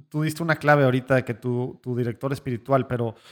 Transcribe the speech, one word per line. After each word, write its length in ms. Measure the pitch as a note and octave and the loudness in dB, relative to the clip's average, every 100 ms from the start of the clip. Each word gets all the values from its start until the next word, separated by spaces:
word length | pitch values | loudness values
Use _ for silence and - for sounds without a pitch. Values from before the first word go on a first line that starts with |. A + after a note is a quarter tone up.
| - | -8
tú 140 | D3+ | -4
diste 200 | D#3 D3+ | -2 -2
una 140 | E3 D3+ | -2 0
clave 280 | D3 D3 | 4 4
ahorita 320 | C3 B2+ B2+ C3 | 4 2 2 0
de 80 | |
que 100 | B2+ | 0
tu, 460 | G#2+ B2 B2 B2 - | -6 -4 -4 -6 -8
tu 140 | B2+ B2 | -6 -4
director 360 | A#2 - C#3 | -4 -4 -6
espiritual, 540 | C#3 C3+ A#2 - C3+ A#2+ | -6 -6 -6 0 0 0
pero, 280 | A#2+ A#2 - - | -4 -4 -6 -18